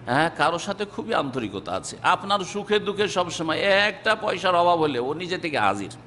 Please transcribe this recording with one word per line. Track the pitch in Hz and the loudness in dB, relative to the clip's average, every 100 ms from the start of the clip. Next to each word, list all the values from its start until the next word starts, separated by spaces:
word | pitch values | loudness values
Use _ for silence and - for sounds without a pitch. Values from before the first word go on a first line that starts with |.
| - | -2
হ্যাঁ, | 131 165 160 | 2 2 2
কারো | 151 170 | 2 2
সাথে | 202 196 | -4 -6
খুবই | 208 - 220 | -6 -6 -2
আন্তরিকতা | - 143 127 110 98 85 | -2 0 -2 -4 -6 -6
আছে, | 92 - - | -6 -6 -2
আপনার | 143 175 196 202 | 0 0 0 -2
সুখে | 175 202 202 208 | -2 -6 0 0
দুঃখে | 190 185 202 | 0 -2 -2
সবসময়, | 185 180 - 165 160 | 0 -2 -2 -2 0
একটা | 202 196 208 - - | 2 4 2 0 0
পয়সার | - 208 190 185 | 0 0 0 2
অভাব | 175 175 170 | 4 6 6
হলে | 156 123 | 4 2
ও | 127 | -2
নিজে | 156 175 175 | -4 -4 -4
থেকে | 165 135 | -2 2
হাজির। | 104 101 95 - | 2 2 -4 -10